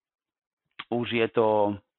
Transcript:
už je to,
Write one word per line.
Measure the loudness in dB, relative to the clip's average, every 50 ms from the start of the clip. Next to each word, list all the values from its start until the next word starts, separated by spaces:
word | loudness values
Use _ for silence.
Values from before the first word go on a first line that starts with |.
| _ _ _ _ _ _ _ _ _ _ _ _ _ _ _ -20 -10 -6
už | -6 -6 -4 -2 -2
je | 0 0 0
to, | 2 2 2 4 2 2 2 0 -2 -6 -10 _ _